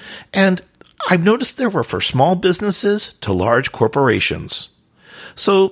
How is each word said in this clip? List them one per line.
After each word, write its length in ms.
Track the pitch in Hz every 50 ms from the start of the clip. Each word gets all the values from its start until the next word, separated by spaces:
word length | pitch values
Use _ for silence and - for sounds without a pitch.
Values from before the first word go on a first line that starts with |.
| - - - - - _ -
And 280 | 196 190 190 185 180 - _ _ - - _ _ - - -
I've 140 | 190 170 165
noticed 340 | 202 220 269 254 - - -
there 100 | 254 226
were 160 | 196 143 113
for 160 | - - 92
small 360 | - - - 127 135 170 185
businesses 800 | 180 - 185 180 - 208 208 185 - - 202 208 208 - - - _
to 120 | - 104 95
large 380 | 87 95 113 120 123 135 -
corporations. 1000 | - - 117 110 - 139 139 127 107 98 - - - 80 76 - - - - - _ _ _ _ _ _ _ - - - - - -
So 360 | - - 202 202 190 190 190